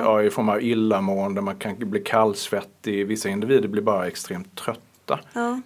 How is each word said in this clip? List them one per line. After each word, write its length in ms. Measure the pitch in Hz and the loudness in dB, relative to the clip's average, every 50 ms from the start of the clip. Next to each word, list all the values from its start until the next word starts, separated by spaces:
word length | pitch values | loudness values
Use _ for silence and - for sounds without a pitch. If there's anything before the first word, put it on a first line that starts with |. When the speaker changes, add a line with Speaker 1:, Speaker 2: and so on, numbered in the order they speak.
| - | 4
Speaker 1:
ja, 180 | 113 110 107 | 4 4 4
i 80 | 107 104 | 4 2
form 180 | - 127 113 107 | 2 2 2 2
av 140 | 101 107 | 2 2
illamående, 760 | 123 120 117 110 110 110 101 98 98 98 98 98 98 98 98 101 | 2 2 2 2 4 4 2 2 2 0 0 0 -2 -2 -2 -2
man 160 | 101 98 98 | -2 -4 -4
kan 180 | - - 107 95 117 | -4 -6 -6 -6 -6
bli 220 | 117 98 104 101 | -4 -4 -4 -4
kallsvettig, 1040 | - - - 113 110 107 98 - - - 107 98 - - _ _ - 113 101 101 101 | -2 0 2 2 4 2 2 -2 -4 -4 -4 -4 -6 -8 _ _ -6 -4 -2 -2 -2
vissa 220 | 101 110 110 - 98 | -2 -2 -2 -2 -4
individer 400 | 98 104 110 120 139 120 104 98 | -2 -2 2 4 4 4 4 2
blir 140 | 104 104 | -2 0
bara 240 | 107 110 104 92 90 | 2 2 2 2 0
extremt 480 | 90 - - - - 92 90 90 - - | -2 -6 -8 -8 -8 -8 -8 -10 -12 -14
trötta, 640 | - - - 113 - - _ _ _ _ - 135 - - - | -8 -6 -6 -6 -8 -12 _ _ _ _ -4 -4 -4 -6 -8
Speaker 2:
Ja. 280 | - 240 233 240 247 262 247 | -6 -4 -4 -2 -4 -6 -6